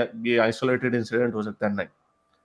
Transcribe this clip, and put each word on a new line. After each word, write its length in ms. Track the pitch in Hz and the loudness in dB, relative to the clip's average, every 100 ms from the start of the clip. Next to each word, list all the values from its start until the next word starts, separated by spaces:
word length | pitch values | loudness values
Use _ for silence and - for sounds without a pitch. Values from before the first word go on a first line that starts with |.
| 120 113 | 0 -2
ये 140 | 117 117 | 0 2
आइसोलेटेड 580 | 113 117 127 127 127 120 | 2 2 0 0 0 0
इंसिडेंट 380 | 110 113 120 | 0 0 0
हो 100 | 107 | -2
सकता 240 | 107 104 104 | -6 -4 -2
है, 80 | 101 | -2
नहीं, 120 | 87 _ _ _ _ _ | -6 _ _ _ _ _